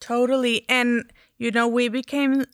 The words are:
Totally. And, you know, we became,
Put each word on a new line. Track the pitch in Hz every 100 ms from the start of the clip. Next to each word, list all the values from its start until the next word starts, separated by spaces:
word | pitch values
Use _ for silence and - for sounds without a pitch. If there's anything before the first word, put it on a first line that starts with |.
Totally. | - 240 247 262 247 226 -
And, | 254 240 240 - _ _ _
you | 233
know, | 226 233
we | 233 240
became, | 240 247 285 277 269 254